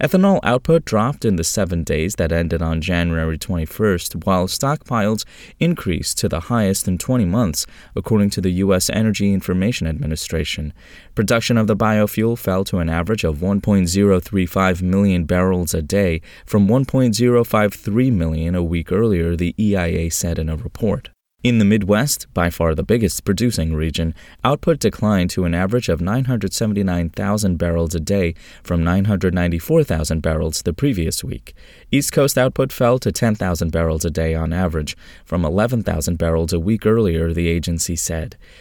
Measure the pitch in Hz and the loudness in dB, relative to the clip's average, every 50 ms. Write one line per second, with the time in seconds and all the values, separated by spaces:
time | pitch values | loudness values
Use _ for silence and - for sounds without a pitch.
0 | - 123 - 185 190 196 190 - - 101 120 127 - - 160 165 - - 110 104 | -2 0 2 4 4 4 4 2 2 0 0 0 2 2 2 2 2 0 0 0
1 | 110 131 139 - - 113 95 82 82 - - 107 98 87 92 85 78 - 78 76 | 0 0 -2 -2 0 0 0 0 0 -2 -2 -2 -2 0 -2 -2 -2 -2 -2 -2
2 | 80 92 - - 87 78 82 82 85 82 85 82 82 80 80 80 78 90 90 85 | -2 -2 -2 -2 0 0 0 0 0 0 -2 -2 0 0 -2 -2 -2 0 0 0
3 | 85 85 82 80 80 80 80 78 - - 92 85 80 - - - 107 104 92 87 | 0 0 0 0 -2 -2 -2 -2 -2 -2 -2 -4 -4 -4 -2 0 0 2 2 0
4 | - - - 82 - 101 95 90 90 92 - - 139 135 151 151 - - 123 113 | -2 -6 -8 -4 -2 0 0 0 0 -2 -2 -2 -2 -2 -2 -4 -4 -4 -2 0
5 | - 107 220 - - - - - - - - - - 170 170 - - 190 - - | 0 0 -2 -2 -6 -10 -18 -20 -20 -20 -6 -2 -2 -2 -2 -2 -2 -2 -2 -2
6 | - - - - - - - 82 - - 120 113 107 95 98 - - 98 90 85 | -4 -6 -4 -4 -2 -2 -2 -4 -4 -2 0 0 2 0 0 -2 -2 -2 -4 -2
7 | - - 127 123 101 85 92 123 120 85 73 - - - - - - - - - | -2 -2 0 0 2 2 2 0 0 0 -2 -4 -8 -10 -14 -20 -20 -10 -10 -8
8 | - - 110 104 101 101 - 101 92 92 90 90 98 98 95 92 - - - 104 | -2 0 2 2 2 2 0 0 -2 0 0 2 2 2 2 2 2 0 0 0
9 | 110 110 98 - 101 101 98 92 - - 92 92 92 113 123 - 82 80 78 76 | 0 0 0 0 0 0 0 0 0 -2 0 0 0 0 -2 -2 -4 -4 -4 -4
10 | 78 78 78 - - - 82 82 82 - - - 78 73 - - - - - - | -4 -4 -4 -6 -6 -4 -4 -4 -4 -4 -6 -6 -8 -8 -10 -14 -20 -20 -20 -20
11 | - - - - 107 98 120 117 - - 120 113 110 104 107 95 117 110 107 107 | -20 -6 -4 -2 0 2 2 2 2 2 2 2 4 2 2 2 2 2 4 2
12 | 107 104 - 110 110 117 120 - - 95 92 92 95 - - 90 82 80 82 85 | 2 2 0 0 0 0 0 -2 -2 -2 0 0 -2 -2 -2 0 0 0 0 0
13 | 85 98 113 - - 82 76 71 87 95 101 98 - 107 104 98 90 82 90 98 | 0 -2 -2 0 0 -2 -2 0 0 0 0 0 2 2 2 2 2 2 2 4
14 | 101 101 95 90 - - 107 98 90 85 - 98 95 92 90 90 92 92 95 98 | 4 4 4 2 2 0 0 0 0 0 0 2 2 2 2 0 0 0 2 4
15 | 101 98 92 90 80 76 90 90 92 95 92 90 87 - - 82 76 71 95 101 | 4 4 2 2 0 0 2 2 2 2 2 0 0 -2 -2 -4 -2 0 0 2
16 | 101 87 82 82 - - - - - - - 104 101 98 117 135 131 - - 131 | 2 2 0 -2 -6 -10 -18 -20 -6 0 2 4 4 4 4 2 2 2 2 2
17 | 127 120 104 113 123 123 120 120 117 - - 107 104 101 - - - 104 101 120 | 2 2 2 2 4 4 4 4 2 2 2 2 2 0 -2 -4 -6 -2 0 2
18 | 131 135 117 87 82 80 80 80 80 85 90 90 87 80 85 82 82 - 90 101 | 2 2 2 2 0 0 -2 -2 -2 0 0 0 0 0 -2 -2 -2 -2 0 2
19 | 117 113 98 85 82 85 85 82 87 85 - - 110 104 98 95 87 85 87 85 | 2 2 2 2 0 0 0 0 -2 -2 0 0 0 2 2 2 0 0 -2 -2
20 | 82 82 - - - 85 82 82 80 78 80 76 - - - - 117 104 90 - | -2 -4 -4 -4 -4 -4 -2 -2 -4 -4 -4 -6 -8 -10 -6 -4 -2 -2 -2 -4
21 | - - - _ _ _ _ _ - 123 120 113 104 98 110 107 98 95 104 107 | -6 -12 -20 _ _ _ _ _ 0 2 4 4 4 4 4 4 4 2 2 2
22 | 139 143 - - - - - 92 87 85 - - 85 80 78 80 - - 110 123 | 2 0 -4 -6 -8 -6 -2 -2 -2 0 0 0 0 0 0 0 0 0 2 2
23 | 110 90 - - - - 98 87 123 123 113 - 80 80 78 76 80 80 - - | 2 0 -2 -2 -2 -2 0 0 0 0 0 -2 -2 -2 -2 -2 -2 -2 -2 -2
24 | 82 80 - - - - - - - 123 147 - - 175 160 - - 104 - - | -2 -4 -4 -8 -14 -20 -10 -4 -2 -2 -2 0 0 0 0 2 0 -2 0 0
25 | 110 107 104 92 87 90 - 95 90 85 82 87 95 95 117 123 - - 85 80 | 0 2 2 2 0 0 -2 -2 -2 0 0 0 0 0 -2 -2 0 0 -2 -2
26 | 85 92 110 131 127 127 127 110 98 95 - - 117 107 104 104 98 95 87 87 | -2 -2 -2 -2 0 -2 -2 -2 -2 -4 -4 -2 -2 0 0 0 0 0 0 0
27 | 82 80 - - 101 101 104 107 101 95 87 80 87 85 85 85 85 82 - 82 | -2 -4 -4 -4 -2 -2 0 0 0 0 0 0 0 0 0 0 -2 -2 -2 -4
28 | 76 98 101 98 90 82 82 - - - - - - - 87 85 82 85 90 98 | -2 0 0 0 0 0 -4 -6 -14 -20 -20 -14 -6 -2 0 0 2 2 2 2
29 | 98 107 104 90 95 90 87 90 87 87 85 80 - - 160 165 151 - 85 80 | 2 2 0 0 0 0 0 0 0 0 -2 -2 -2 0 2 2 2 2 0 -2
30 | 80 - 80 80 78 80 80 80 82 80 80 - - 87 82 - 135 147 117 90 | -2 -2 -2 -2 0 0 0 0 -2 -2 -4 -4 -4 -4 -2 0 0 0 0 0
31 | 80 82 - - - 131 - - - - - - - - - - - - - 139 | -2 -2 -4 -6 -8 -8 -10 -12 -14 -18 -20 -20 -20 -20 -20 -20 -6 -2 -2 0
32 | 139 - - 156 139 127 - 135 127 131 - - 135 131 - - 123 117 120 127 | 0 0 2 2 2 2 2 2 2 2 2 0 -2 -2 0 0 2 2 2 2
33 | - 107 - - 123 113 107 - 101 92 87 82 87 80 80 82 82 80 80 78 | 0 -2 0 0 0 0 0 0 -2 -2 -2 -2 -2 0 0 0 0 0 0 0
34 | - 82 78 82 82 80 80 80 80 80 82 90 92 82 78 78 76 - - - | -2 -2 -2 0 0 0 0 -2 -2 -2 0 0 0 0 0 -2 -4 -6 -8 -14
35 | - - - - - - 85 90 82 76 85 101 110 120 131 113 101 87 82 82 | -18 -20 -20 -20 -10 -4 -2 -2 0 0 2 0 0 0 0 -2 -2 -2 -2 -2
36 | 87 95 87 80 85 82 82 80 85 85 87 85 80 101 113 101 - 110 110 117 | -2 -2 -2 0 0 0 2 0 0 0 -2 -2 0 0 0 0 2 2 2 2
37 | 110 90 82 80 82 85 82 85 85 82 85 87 78 87 85 82 - - 85 - | 2 2 2 0 0 0 0 0 0 0 0 0 -2 -2 -4 -4 -4 -4 -6 -6
38 | - - 85 80 78 - - - - - - - | -6 -6 -6 -6 -8 -8 -12 -18 -20 -20 -20 -20